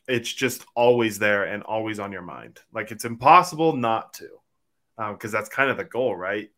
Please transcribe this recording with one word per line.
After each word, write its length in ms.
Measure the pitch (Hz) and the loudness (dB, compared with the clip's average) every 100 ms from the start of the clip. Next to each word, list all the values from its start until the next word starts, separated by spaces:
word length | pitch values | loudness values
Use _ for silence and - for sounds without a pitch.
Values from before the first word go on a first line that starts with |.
| - | -4
It's 240 | 123 - | -4 -2
just 340 | - 131 127 - | -2 -4 -4 -8
always 440 | 120 120 120 113 98 | 2 4 6 2 2
there 260 | 104 101 | 2 2
and 180 | 90 104 | 0 -6
always 340 | - 110 110 104 | -6 -6 -6 -6
on 120 | 101 | -8
your 100 | 95 | -10
mind. 380 | 87 64 58 - _ | -12 -16 -18 -20 _
Like, 180 | 113 107 | -12 -10
it's 120 | 110 | -10
impossible 680 | 120 117 131 180 170 156 160 139 | -10 2 8 8 8 0 0 2
not 380 | 117 113 - | 0 -2 -4
to, 140 | - - - _ _ _ _ _ - | -16 -20 -20 _ _ _ _ _ -10
um, 180 | 107 101 | -8 -8
'cause 140 | 113 | -4
that's 160 | 107 104 | -4 -4
kind 200 | - 135 | -2 0
of 60 | 101 | -2
the 60 | |
goal, 320 | 90 113 127 90 | -6 -4 -4 -4
right? 340 | 92 104 95 | -6 -6 -8